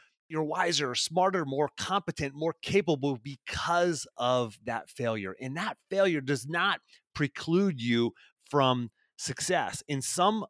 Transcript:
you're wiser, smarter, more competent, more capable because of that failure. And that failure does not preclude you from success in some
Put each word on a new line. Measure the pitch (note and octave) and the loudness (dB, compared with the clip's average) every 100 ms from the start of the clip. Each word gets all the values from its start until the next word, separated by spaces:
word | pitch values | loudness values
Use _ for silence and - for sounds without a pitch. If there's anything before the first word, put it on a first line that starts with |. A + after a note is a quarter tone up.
| _ _ - | _ _ -8
you're | D#3 | -4
wiser, | D3+ E3+ F3 D3 C3 | -2 0 0 2 0
smarter, | A#2+ - E3+ F#3+ F#3 | -2 0 2 2 2
more | C#3 C3+ C#3+ - | -2 0 -2 -2
competent, | - G3 - - C#3 | -2 -2 -2 -6 -6
more | C#3+ E3 - | -4 -4 -4
capable | - G3 F3 C#3 C#3+ B2 | 0 2 2 2 0 -2
because | C#3 C#3 - - E3+ F3 F3 D3 - - | -8 -14 -8 -4 0 2 2 0 -6 -2
of | B2 B2+ A#2 - | 2 2 0 -6
that | A#2+ A#2 - | -8 -8 -8
failure. | - A#2 A2 F#2+ - | -6 -4 -2 -6 -8
And | C3 D#3 | -8 -6
that | A3 - - | -6 -8 -4
failure | F#3+ G3 D3+ | 2 2 2
does | C3 C3+ C#3 | -2 -4 -2
not | E3+ G3 E3+ _ _ _ | 0 0 -2 _ _ _
preclude | - C#3+ - - F3+ G3+ C3 | -4 -2 -2 2 4 4 2
you | A#2+ A#2 A#2 - - _ - | 2 2 2 -2 -20 _ -2
from | C#3+ C3 B2 A#2 _ _ - | 4 4 4 -2 _ _ -12
success | - - - F3 G2+ - - | -10 -6 0 0 0 -6 -6
in | C#3 | -4
some | - F3+ G3 G#3+ | -2 2 2 2